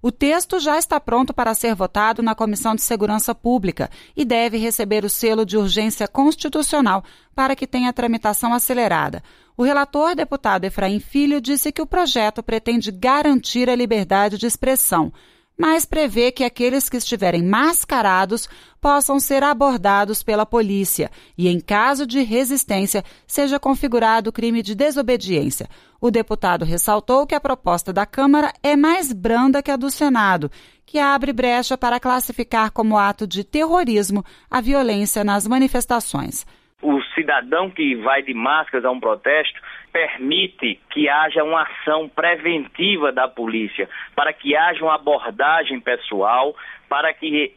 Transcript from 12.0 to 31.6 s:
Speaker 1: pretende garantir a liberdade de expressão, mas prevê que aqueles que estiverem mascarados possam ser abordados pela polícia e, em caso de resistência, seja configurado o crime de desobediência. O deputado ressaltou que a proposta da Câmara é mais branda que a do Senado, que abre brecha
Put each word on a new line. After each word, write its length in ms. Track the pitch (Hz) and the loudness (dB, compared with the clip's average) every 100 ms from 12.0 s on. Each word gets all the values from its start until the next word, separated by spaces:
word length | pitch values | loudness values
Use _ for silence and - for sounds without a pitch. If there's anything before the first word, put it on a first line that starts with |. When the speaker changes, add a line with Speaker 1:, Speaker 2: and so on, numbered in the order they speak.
| 330 233 214 214 | 0 2 0 -2
Speaker 1:
pretende 520 | - 220 240 233 214 | -6 -4 -2 -2 -2
garantir 760 | 185 240 285 294 262 - 240 247 | -2 0 2 4 2 0 0 0
a 60 | 247 | 2
liberdade 640 | 240 220 180 196 208 196 | 0 0 2 2 2 0
de 80 | 233 | -4
expressão, 680 | - 262 262 - 175 160 - _ _ _ - | -2 0 0 2 0 0 -6 _ _ _ -2
mas 280 | 311 320 - | 0 0 0
prevê 480 | 311 294 208 240 | -2 0 2 0
que 100 | 247 | 0
aqueles 460 | 247 - 240 269 - | -4 0 0 0 -2
que 80 | 247 | -4
estiverem 440 | - 220 185 170 | -4 -2 0 0
mascarados 1080 | 175 214 302 339 - 269 208 185 190 226 - - - _ | 2 2 2 0 -2 0 2 2 0 -2 -6 -16 -20 _
possam 380 | 285 285 277 277 | 2 2 2 0
ser 220 | 269 269 | 2 2
abordados 800 | 285 262 277 247 196 196 202 214 | 2 2 2 2 2 2 2 -2
pela 240 | - 214 214 | -2 0 2
polícia 640 | 233 208 196 190 - - - - - | 0 2 0 -2 -2 -4 -8 -20 -2
e, 100 | 180 | 0
em 140 | 175 | 0
caso 440 | - 208 240 277 277 | 0 2 2 0 -2
de 160 | 262 | -2
resistência, 840 | 240 226 262 269 - 196 196 202 - - _ | 0 0 0 -2 -2 -2 0 -4 -6 -20 _
seja 320 | - 285 277 | -2 0 0
configurado 720 | 277 269 269 233 220 226 220 | 0 0 0 2 4 2 0
o 40 | |
crime 280 | 220 233 233 | -4 -2 -2
de 140 | 196 208 | -2 0
desobediência. 920 | 294 277 240 247 185 170 139 - - - _ _ | 0 0 0 -2 0 -2 -2 -6 -12 -18 _ _
O 100 | 240 | 0
deputado 540 | 226 220 214 190 175 160 | 0 -2 -2 0 0 0
ressaltou 600 | 170 - 214 - 262 285 | 0 0 0 2 2 2
que 80 | |
a 60 | 294 | -2
proposta 540 | 277 254 - 175 - | -2 -2 0 -2 0
da 120 | 185 208 | -2 -2
Câmara 460 | - 277 294 294 - | 2 4 4 2 -2
é 140 | 285 294 | 0 4
mais 380 | 302 359 294 | 4 2 -2
branda 500 | 208 202 233 269 277 | -4 0 4 4 2
que 80 | 277 | 0
a 60 | 269 | -2
do 120 | 269 | -2
Senado, 640 | - 294 247 202 175 147 - - _ _ | 0 2 4 4 2 -2 -8 -20 _ _
que 140 | 294 | 0
abre 320 | 285 277 277 | 2 2 0
brecha 460 | 233 254 240 | 0 0 0